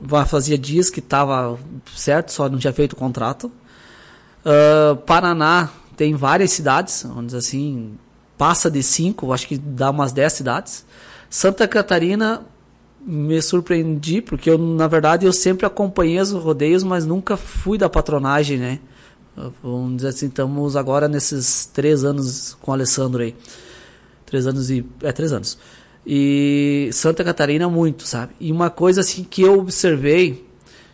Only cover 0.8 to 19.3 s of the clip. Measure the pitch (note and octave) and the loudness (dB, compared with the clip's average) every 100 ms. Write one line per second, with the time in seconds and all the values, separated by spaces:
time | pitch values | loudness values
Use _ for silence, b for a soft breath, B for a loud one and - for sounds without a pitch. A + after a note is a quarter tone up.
0.8 | F3+ - - C#3 C#3 C3 B2 A#2+ C#3 C3+ | 0 -2 -2 0 2 0 -2 -6 -12 -18
1.8 | - - - D3+ - - C#3 C3 C3+ B2 | -16 -6 0 0 0 -2 -2 -2 -2 0
2.8 | C#3+ - B2+ A#2+ A#2 C#3 A#3+ - B B | -2 -2 -6 -4 -4 -4 -10 -14 B B
3.8 | B B B B B B D#3+ D3 D3+ D#3 | B B B B B B 4 6 8 6
4.8 | D3+ C#3 - E3+ F3+ E3 D#3 F3 D#3+ B | 4 2 2 2 4 2 2 2 0 B
5.8 | B - D3+ D3+ C3+ E3+ F#3+ - C#3+ C#3 | B -2 0 0 2 2 2 2 2 0
6.8 | F#3+ - B2 A#2+ A#2+ B2 A#2 C3+ D3 C3 | 0 -4 -6 -10 -8 -6 -4 -4 -4 -6
7.8 | A2 G#2+ - _ _ - D3 E3+ E3 C#3+ | -10 -16 -20 _ _ 0 2 2 2 0
8.8 | C3 - E3+ A3 C3 B2+ - C#3 D3 B2+ | 0 0 0 -4 -4 -6 -4 -8 -8 -4
9.8 | C3+ C#3+ C3+ C3+ D3 - C3 C3+ - - | -2 0 -2 0 0 0 -2 -6 -6 -14
10.8 | - B B B B - F#3+ G3 A3 G#3+ | -16 B B B B 0 0 2 0 0
11.8 | G3+ F3 E3 G#3 A3 A3+ - _ _ _ | 0 0 2 0 0 -4 -8 _ _ _
12.8 | _ _ C4+ D3+ D3 D#3+ D#3 F3+ F3 E3+ | _ _ -8 -4 0 0 2 0 0 0
13.8 | D#3+ D3+ D3+ F#3+ - D3 E3 D#3+ E3 D#3+ | 0 -4 -2 -4 -4 -2 2 2 2 0
14.8 | D#3+ D#3+ D3+ E3+ F#3 F3+ F#3 F#3 G3+ - | 2 2 4 4 2 2 2 0 -2 -2
15.8 | G3+ F#3+ E3 E3+ F#3+ G3 D#3+ D3 D3 F#3 | -2 0 0 0 -2 -2 -2 0 2 2
16.8 | F#3+ F3+ D#3 F3+ F#3 G3 - - F#3 G#3+ | 2 -2 -2 -4 -4 -6 -6 -6 -4 0
17.8 | F#3+ D#3+ D3+ D3 C3+ C#3+ D3 C3+ B2 C3 | 0 0 0 -2 0 0 0 -2 -4 -6
18.8 | B B B B _ | B B B B _